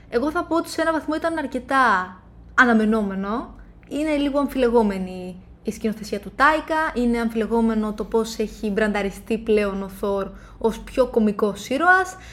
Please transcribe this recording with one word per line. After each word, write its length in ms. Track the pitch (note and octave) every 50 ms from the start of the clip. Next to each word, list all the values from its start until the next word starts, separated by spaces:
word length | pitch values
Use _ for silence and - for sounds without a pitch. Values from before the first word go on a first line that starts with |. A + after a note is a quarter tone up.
| - -
Εγώ 220 | - A#3+ C4+ D#4
θα 140 | D#4 F4+ E4+
πω 120 | - D#4+
ότι 120 | E4 E4 -
σε 120 | - -
ένα 120 | D#4 D#4+
βαθμό 220 | D#4+ D4 D#4 D4+ D#4
ήταν 240 | D#4 E4 E4 E4 D#4+
αρκετά 800 | D4 - - B3 A#3+ - C4+ C4+ B3+ A3+ G3 F#3 F#3 F#3+ - - - - - - - - -
αναμενόμενο. 1000 | - B3+ A#3+ A3+ G#3+ G#3+ G#3 A3 A3 G3+ G3 F#3+ F#3+ G3 G3+ A3 C#4 F4 - - - - - - - - -
Είναι 280 | C4 C#4+ D#4 D#4 D4
λίγο 220 | C#4+ C#4+ C#4+ C4+ C#4+
αμφιλεγόμενη 1000 | C#4 C4+ - C4+ B3 A#3+ A#3 A#3+ A3 G3+ G3 F#3+ F#3+ F#3 F#3 F#3 F3+ F#3 F3+ - - - - -
η 100 | - A3
σκηνοθεσία 480 | - - - A3 G#3 - G#3 - G#3+ G3+
του 120 | - F#3+ -
Τάικα, 680 | - C#4 D4+ D#4 D#4 D#4 - D#4+ D#4 D#4+ D#4+ - A#3+ B3
είναι 140 | A#3+ A#3 A#3
αμφιλεγόμενο 720 | A#3 A3+ A3+ A3+ G#3+ G3+ A3+ A#3 A3+ A3+ A3 G#3+ G#3+ G#3+
το 120 | G#3+ G#3+ G#3
πώς 340 | F#3 - A3+ A3 A3+ - -
έχει 320 | G#3+ G#3 - - A3+ G#3+
μπρανταριστεί 680 | G3 A3 G#3+ G#3 G3+ G3+ G3+ G3 F#3+ G3 - - A3+ A3
πλέον 440 | A3+ A3+ G#3+ G#3 G#3 G3 G3 G3
ο 80 | G3 F#3+ F#3+ -
Thor 260 | G#3+ G3+ G3+ G3 F#3+ F#3+ - - - - - -
ως 200 | - A3 A3 -
πιο 260 | - - - C4 B3
κωμικός 640 | B3+ - A#3+ G#3+ G#3+ G3+ - A3 G3+ F#3+ - - -
ήρωας, 480 | B3+ C#4+ E4 F4+ F#4 F#4+ F#4 F#4 - - - -